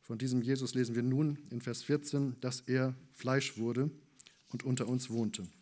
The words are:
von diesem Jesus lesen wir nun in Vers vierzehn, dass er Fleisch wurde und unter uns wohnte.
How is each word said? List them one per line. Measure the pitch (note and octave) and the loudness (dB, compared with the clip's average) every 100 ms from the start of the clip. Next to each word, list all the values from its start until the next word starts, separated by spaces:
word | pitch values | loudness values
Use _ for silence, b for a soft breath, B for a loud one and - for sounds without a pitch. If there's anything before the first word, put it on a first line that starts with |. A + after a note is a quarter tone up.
von | - A#2 | -8 -4
diesem | B2+ B2+ | 2 2
Jesus | A#2+ C3+ B2+ | 2 0 0
lesen | C3 A#2 | 0 0
wir | A#2 | 2
nun | B2 C3 D3+ D3 - | 2 2 2 0 -6
in | A#2+ | -8
Vers | - A#2 | -6 -6
vierzehn, | - D3 D3 C#3+ C#3 B2+ | 0 0 2 0 0 -2
dass | B2+ B2 | -4 -4
er | - C3 C3 C3 - | 0 2 2 -2 -12
Fleisch | - B2 C3+ - - | -4 2 2 2 -2
wurde | A#2 A#2 D3+ D#3 - B B B - | 0 2 0 -2 -20 B B B -10
und | B2+ | -6
unter | C3+ B2+ A2+ | 0 0 2
uns | B2+ B2+ | -2 0
wohnte. | A2+ G#2+ - F2+ - | 0 0 -2 -10 -14